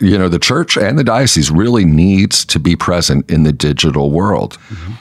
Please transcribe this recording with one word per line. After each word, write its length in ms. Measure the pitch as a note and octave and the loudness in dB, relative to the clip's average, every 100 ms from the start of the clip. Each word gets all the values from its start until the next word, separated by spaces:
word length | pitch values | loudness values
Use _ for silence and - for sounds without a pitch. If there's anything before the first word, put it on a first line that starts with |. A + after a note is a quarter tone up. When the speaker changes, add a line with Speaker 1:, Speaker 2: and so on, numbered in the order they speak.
Speaker 1:
you 180 | G2 G2+ | 0 2
know, 100 | F#2 | 0
the 120 | E2+ | 0
church 360 | - C#3 E3+ - | -2 -2 -2 -2
and 220 | G2+ D3+ | 0 0
the 60 | |
diocese 440 | A#2+ A2+ B2+ - C3+ | 0 0 0 0 0
really 360 | D#2+ A2+ A#2+ | 0 2 2
needs 600 | F2 D2+ F#2 F#2+ G2 - - | 4 4 4 2 2 -2 -4
to 120 | D#2+ | -2
be 160 | E2+ | -2
present 560 | E2 - F2 - C#2 - | -2 -2 -2 0 -2 0
in 140 | D#2+ | 2
the 80 | D2+ | 2
digital 580 | C#2 D2 C#2 D#2+ C#2+ C#2+ | 0 -2 0 -2 0 0
world, 480 | D#2 G2+ F2 - - - | 0 0 -2 -4 -10 -18
Speaker 2:
Mm-hmm. 240 | F#2+ F2 A#2 | -16 -14 -16